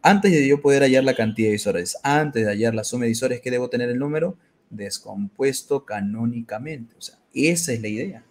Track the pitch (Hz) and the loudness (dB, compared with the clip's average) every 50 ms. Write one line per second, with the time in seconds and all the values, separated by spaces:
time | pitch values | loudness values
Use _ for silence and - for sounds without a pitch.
0 | - 160 202 202 196 196 175 151 139 135 143 139 - 143 139 139 139 131 127 131 | 6 6 4 6 6 4 4 6 6 4 4 4 6 4 6 6 6 6 6 4
1 | 131 135 127 - 113 110 104 - 110 110 104 104 - 104 92 87 90 - - - | 4 4 2 2 0 0 0 2 2 2 2 0 0 -2 -2 -2 -4 -6 -10 -4
2 | - 139 143 151 156 147 - 117 110 104 104 104 113 113 110 110 107 - - 123 | -2 0 2 2 0 0 0 0 0 0 0 0 0 0 0 -2 -6 -4 -4 -2
3 | 120 117 113 117 131 127 127 117 - 127 123 123 123 120 123 120 123 123 123 127 | -2 -2 0 0 -2 -2 -4 -4 -4 -4 -2 -2 -2 -2 -2 -2 -2 -2 -2 -2
4 | 139 147 151 156 165 180 185 _ _ _ _ _ _ _ - 104 101 98 - - | -4 -2 -2 -2 -2 -4 -6 _ _ _ _ _ _ _ -14 -12 -10 -10 -10 -12
5 | _ 107 101 101 101 98 _ - 131 139 131 - - _ 143 135 _ - 107 104 | _ -12 -8 -8 -8 -8 _ -2 -2 -2 -2 -4 -4 _ -4 -4 _ -8 -8 -6
6 | 98 101 104 110 117 120 120 117 117 - 107 110 135 156 156 127 117 - _ _ | -4 -6 -4 -2 -4 -4 -4 -4 -10 -10 -10 -12 -10 -12 -12 -14 -14 -18 _ _
7 | - - _ _ _ _ _ 127 139 160 175 170 170 - 120 110 110 107 107 110 | -20 -20 _ _ _ _ _ 0 0 0 0 0 -2 -4 -4 -4 -4 -8 -6 -6
8 | 131 196 170 113 _ _ | -8 -10 -12 -14 _ _